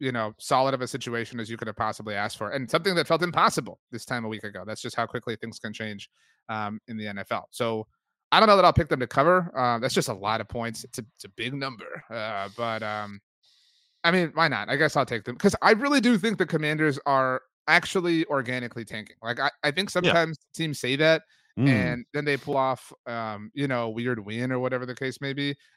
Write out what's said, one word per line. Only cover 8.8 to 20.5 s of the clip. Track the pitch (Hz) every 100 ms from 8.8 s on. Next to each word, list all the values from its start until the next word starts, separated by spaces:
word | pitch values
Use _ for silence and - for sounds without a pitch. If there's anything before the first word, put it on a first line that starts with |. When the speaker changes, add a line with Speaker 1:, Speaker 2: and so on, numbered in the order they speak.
| 156
Speaker 1:
them | 147
to | 123
cover. | 135 151 185 170 -
Uh, | 123 117
that's | 131
just | - -
a |
lot | 98 98 110
of | 107
points. | 120 113 113
It's | 131 -
a, | 110
it's | -
a | 101
big | 107 117
number, | 139 135 113 - 87 -
uh, | 113 107 101 101 104
but, | 117 110
um, | 110 107 104 101 _ _ _ _ _ _ _ _
I | 190
mean, | 185 165
why | 151 160
not? | 113 104
I | 135
guess | 151 147
I'll | 123
take | 117
them | 123 123
'cause | 196 -
I | 175
really | 220 285 285
do | 233 220
think | 220 202
the | 170
Commanders | 160 151 156 156 135 143
are | 135 131 131 - _ -
actually | 170 - 196 175 165 160
organically | 143 120 127 120 120
tanking. | 113 110 101 _
Like, | 113 120
I, | 139 -
I | 147
think | 147 202
Speaker 2:
Yeah. | 180
Speaker 1:
sometimes | 180 170 165 160 _